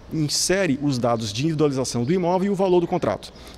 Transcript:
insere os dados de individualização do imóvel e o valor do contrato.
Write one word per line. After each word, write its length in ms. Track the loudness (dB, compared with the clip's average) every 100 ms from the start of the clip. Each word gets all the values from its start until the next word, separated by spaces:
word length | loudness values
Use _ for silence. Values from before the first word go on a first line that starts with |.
| -8
insere 680 | -4 -2 0 0 2 2 0
os 160 | 0 0
dados 340 | 0 0 -2
de 100 | -2
individualização 640 | -2 2 2 2 -2 -2
do 80 | 0
imóvel 340 | 0 2 0 0
e 40 |
o 40 |
valor 260 | 0 4 4
do 60 | 2
contrato. 460 | 0 -2 -4 -8 -18 -20